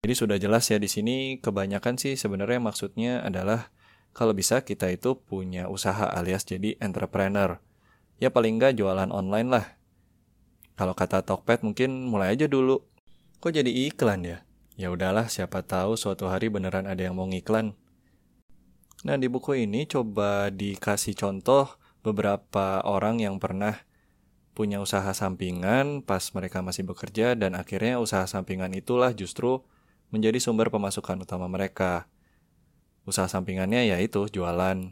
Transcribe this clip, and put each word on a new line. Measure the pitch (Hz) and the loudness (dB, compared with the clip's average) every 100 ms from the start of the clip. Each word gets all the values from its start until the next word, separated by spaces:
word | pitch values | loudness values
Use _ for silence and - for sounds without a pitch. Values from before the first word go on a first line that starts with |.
Jadi | 107 | 0
sudah | 123 107 101 | 2 2 2
jelas | 101 113 - | 4 4 6
ya | 107 | 2
di | 101 | 2
sini, | - 110 131 135 131 | 0 0 0 -2 -2
kebanyakan | - 101 98 101 120 127 | -2 0 0 0 0 -2
sih | 139 131 | -2 -2
sebenarnya | 104 98 101 123 | -2 -2 0 0
maksudnya | 117 - 98 - 120 123 | 0 -2 -6 -2 -2 -2
adalah | 110 92 95 113 110 _ _ _ _ | -2 -2 0 -2 -2 _ _ _ _
kalau | - 113 101 | 0 2 2
bisa | 95 123 | 2 2
kita | - 104 92 | 0 -2 -2
itu | 90 123 131 | 0 0 -2
punya | _ 95 92 90 92 | _ -8 -6 -6 -6
usaha | 95 107 101 | -2 -2 0
alias | 101 - 90 95 | 0 0 0 -2
jadi | - 92 104 - | -2 -4 -4 -2
entrepreneur. | 107 90 95 98 98 101 98 85 _ _ _ _ _ _ | -4 -4 -4 0 2 2 2 0 _ _ _ _ _ _
Ya | 127 | 2
paling | 127 113 110 | 4 4 6
nggak | 131 120 | 4 4
jualan | 98 95 95 | 2 2 0
online | 98 95 104 123 | -2 0 0 2
lah. | 123 104 - _ _ _ _ _ _ _ _ - | 2 0 -14 _ _ _ _ _ _ _ _ -20
Kalau | - 92 92 | -4 -4 0
kata | 90 95 | 0 0
Tokped | - 95 - 117 | 0 -2 2 2
mungkin | 110 104 131 131 127 | 2 0 0 0 -2
mulai | 107 95 | 0 2
aja | 120 151 | 2 2
dulu. | 135 131 131 _ _ - - _ _ | 4 4 2 _ _ -20 -20 _ _
Kok | 170 | -2
jadi | 156 127 | 2 2
iklan | 120 135 - 120 98 87 | 2 0 2 2 2 -4
ya? | 85 _ _ _ | -8 _ _ _
Ya | - 92 | -6 -4
udahlah, | 87 92 101 113 | 0 2 2 0
siapa | - 90 92 | -4 -4 -4
tahu | - 92 95 | -2 0 0
suatu | 110 104 95 95 | 0 -2 -2 -2
hari | 92 110 | 0 -2
beneran | 104 92 95 95 | -2 -2 -4 -4
ada | 92 | -4
yang | 92 | -2
mau | 90 92 | -2 -4
ngiklan. | 92 - 110 110 104 _ _ _ _ _ _ _ - _ _ _ - | -4 0 0 0 -8 _ _ _ _ _ _ _ -20 _ _ _ -14
Nah, | - 139 | -4 -2
di | 127 | 0
buku | 127 - 139 110 | -2 -2 0 0
ini | 110 | -2
coba | 151 139 113 104 101 101 101 | -2 -2 -2 0 2 2 0
dikasih | 98 101 98 - 101 - | -2 -4 -4 -2 0 -2
contoh | 98 101 98 107 135 139 - _ _ | -2 -4 -2 4 6 4 -4 _ _
beberapa | 110 104 104 101 _ 101 95 95 | -2 0 2 0 _ -2 0 0
orang | - 98 104 117 | 0 2 2 0
yang | 104 95 | -2 -2
pernah | 92 92 104 104 - _ _ _ _ _ _ - | -4 -2 -2 -4 -12 _ _ _ _ _ _ -4
punya | 107 101 | -2 -2
usaha | 98 101 98 | 0 0 0
sampingan | 95 95 90 92 90 92 123 139 143 | -2 -4 -2 -4 -2 2 2 2 -4
pas | - 98 - | -2 -4 -2
mereka | 98 92 92 | -6 -6 -6
masih | 92 90 95 | -6 -6 -8
bekerja | 92 - 104 117 123 | -8 -8 0 0 2
dan | 95 92 | 0 -2
akhirnya | 90 98 113 123 | -6 -2 0 0
usaha | 113 98 | 0 0
sampingan | 92 101 90 92 92 | 0 -4 -4 -4 -4
itulah | 95 - 123 127 | -6 0 2 2
justru | 107 92 - 120 131 _ _ _ _ _ | 2 -8 -2 -2 -2 _ _ _ _ _
menjadi | 110 110 120 | 0 2 2
sumber | 120 110 113 | 0 2 2
pemasukan | 107 101 98 - 92 | 0 -2 -4 -6 -8
utama | 92 92 90 | -6 -6 -4
mereka. | 92 98 - 92 87 - _ _ _ _ _ _ _ _ _ | -4 -4 0 0 0 -6 _ _ _ _ _ _ _ _ _
Usaha | - 95 92 | -6 -2 0
sampingannya | 95 92 92 92 120 117 | -2 -4 -2 0 2 4
yaitu | 90 107 104 101 | 2 2 0 -2
jualan. | 98 87 87 92 95 92 | -2 -2 0 0 0 -6